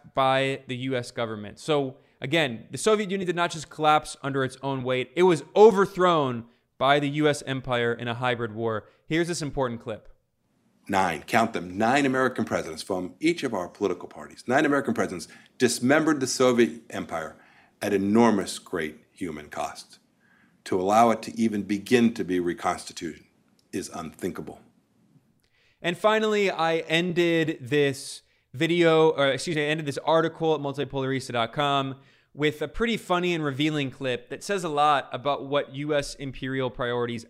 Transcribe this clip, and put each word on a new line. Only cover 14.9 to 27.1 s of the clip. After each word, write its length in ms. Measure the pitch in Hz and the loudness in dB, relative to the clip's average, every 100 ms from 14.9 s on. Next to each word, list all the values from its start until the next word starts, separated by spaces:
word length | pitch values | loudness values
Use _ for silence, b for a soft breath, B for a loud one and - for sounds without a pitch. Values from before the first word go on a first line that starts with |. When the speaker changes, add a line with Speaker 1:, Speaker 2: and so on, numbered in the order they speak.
Speaker 2:
presidents 340 | 107 92 87 - B B - | 0 -2 -6 -12 B B 0
dismembered 640 | 120 - 123 156 156 147 | 2 4 4 4 4 2
the 60 | 127 | 0
Soviet 560 | - 127 120 117 - - | 4 4 6 4 0 -12
empire 460 | 95 90 82 78 - b b b _ | -10 -8 -8 -8 -12 b b b _
at 120 | 104 | 0
enormous, 680 | 98 101 110 117 101 - - | 2 4 6 6 4 0 -8
great 380 | - 87 78 - _ | -6 -6 -6 -8 _
human 380 | - 87 76 73 | -10 -10 -10 -10
cost. 500 | - 73 - - - _ b b b b b - | -8 -8 -10 -20 -20 _ b b b b b -4
To 140 | 95 | 0
allow 320 | 95 107 117 | 4 6 6
it 100 | 110 | 4
to 140 | - - | -4 -2
even 260 | 113 104 | 0 0
begin 500 | 95 101 95 120 117 | -2 -4 2 4 4
to 100 | 117 | 2
be 160 | 87 90 | -2 0
reconstituted 840 | 87 82 90 85 - - 82 - _ _ _ _ _ | -2 -2 -4 -4 -8 -12 -12 -12 _ _ _ _ _
is 180 | 92 82 | -10 -8
unthinkable. 680 | 90 80 - 95 82 76 - _ _ _ _ _ _ _ _ _ _ _ _ | -10 -12 -8 -8 -8 -12 -16 _ _ _ _ _ _ _ _ _ _ _ _
Speaker 1:
And 160 | 170 170 | -6 0
finally, 520 | 214 214 214 208 196 | 2 4 2 2 0
I 280 | 160 165 165 | 2 0 0
ended 800 | - 165 180 | 0 0 2